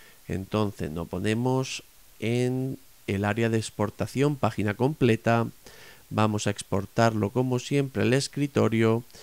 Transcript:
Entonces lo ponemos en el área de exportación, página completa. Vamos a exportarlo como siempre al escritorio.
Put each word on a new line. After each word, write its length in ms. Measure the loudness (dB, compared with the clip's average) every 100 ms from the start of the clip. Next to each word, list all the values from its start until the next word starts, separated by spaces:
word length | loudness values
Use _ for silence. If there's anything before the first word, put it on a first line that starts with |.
| -20 -20 -8
Entonces 640 | -6 -2 -2 -2 -4 -6
lo 120 | -6 -6
ponemos 760 | -4 -2 0 0 -2 -2 -8 -14 -20 -20 -8
en 580 | -4 -2 0 -2 -4 -8 -14 -14 -6
el 180 | -2
área 240 | 0 0 0
de 100 | 0
exportación, 760 | -2 -4 -4 -2 -6 0 0 0
página 380 | -2 0 -2
completa. 760 | 0 0 2 2 2 2 2 0 -6 -20 -20 -20 -20 -6
Vamos 360 | 0 0 0 -2
a 40 |
exportarlo 800 | -4 -4 -4 -2 2 2 2 0
como 280 | 0 0 -2
siempre 440 | 0 -2 -2 0
al 100 | 2
escritorio. 920 | 2 0 -4 -2 2 2 4 4 2 -2 -14